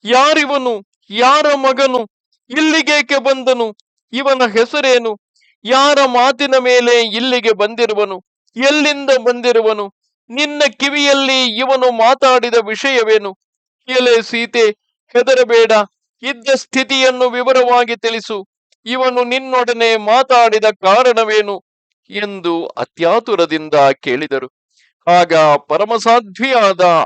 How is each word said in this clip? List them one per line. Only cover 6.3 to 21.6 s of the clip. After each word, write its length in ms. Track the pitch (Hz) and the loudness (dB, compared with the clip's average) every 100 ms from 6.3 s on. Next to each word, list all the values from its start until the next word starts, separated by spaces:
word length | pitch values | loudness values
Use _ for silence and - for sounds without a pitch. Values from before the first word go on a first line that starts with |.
| 247 285 262 | 0 0 0
ಮೇಲೆ 420 | 247 247 240 240 | 2 2 4 2
ಇಲ್ಲಿಗೆ 500 | 226 208 254 247 220 | 0 -2 -2 -2 0
ಬಂದಿರುವನು? 680 | 202 214 226 233 208 202 185 _ _ _ 226 | 0 -2 -2 -2 -2 -4 -6 _ _ _ -4
ಎಲ್ಲಿಂದ 540 | 269 302 294 285 277 262 | 0 0 0 -2 0 0
ಬಂದಿರುವನು? 680 | 226 240 240 226 220 214 202 _ _ _ _ | 0 -2 0 0 0 -2 -8 _ _ _ _
ನಿನ್ನ 340 | 240 294 294 285 | -6 -6 -2 -4
ಕಿವಿಯಲ್ಲಿ 760 | - 277 294 285 277 269 262 247 | -2 -4 -2 0 0 0 0 -2
ಇವನು 460 | 214 262 269 254 | -4 -2 0 0
ಮಾತಾಡಿದ 640 | 226 226 262 262 254 233 226 208 | 2 0 2 2 2 0 -2 -2
ವಿಷಯವೇನು? 680 | 214 277 254 220 214 202 190 _ _ _ _ - | -4 -2 -2 2 0 -2 -14 _ _ _ _ -6
ಎಲೆ 340 | 254 247 233 | -2 2 2
ಸೀತೆ, 480 | - 233 233 240 214 208 _ _ _ | 0 -6 -4 0 0 -2 _ _ _
ಹೆದರಬೇಡ, 580 | 240 247 254 240 233 220 220 202 _ _ _ | -2 2 2 4 4 4 2 0 _ _ _
ಇದ್ದ 260 | 247 233 240 269 | -10 -8 -2 -2
ಸ್ಥಿತಿಯನ್ನು 760 | - 262 254 269 262 254 254 | -2 -4 -2 0 0 0 -2
ವಿವರವಾಗಿ 640 | 247 247 254 247 247 233 226 | -2 0 2 2 2 0 -4
ತಿಳಿಸು. 500 | 226 226 - 208 196 _ _ _ 226 | -6 -6 -8 -12 -12 _ _ _ -8
ಇವನು 380 | 254 262 247 | -2 -2 -2
ನಿನ್ನೊಡನೆ 760 | 240 254 262 254 240 233 226 226 | -2 -4 -2 -2 -2 0 0 0
ಮಾತಾಡಿದ 680 | 208 240 262 247 233 214 214 | 0 0 2 4 4 2 0
ಕಾರಣವೇನು?" 960 | 208 190 208 254 226 220 214 202 196 | 0 2 2 2 2 0 0 -2 -6